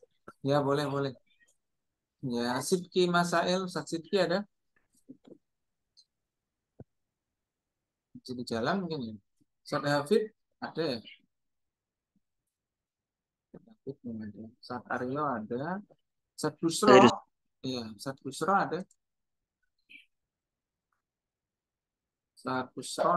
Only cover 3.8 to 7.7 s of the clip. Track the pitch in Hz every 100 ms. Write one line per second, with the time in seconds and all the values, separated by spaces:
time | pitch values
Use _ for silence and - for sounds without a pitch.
3.8 | 147 165 - 202 165 180 208 _ _ _
4.8 | _ _ - - - - _ _ _ _
5.8 | _ _ _ _ _ _ _ _ _ -
6.8 | - _ _ _ _ _ _ _ _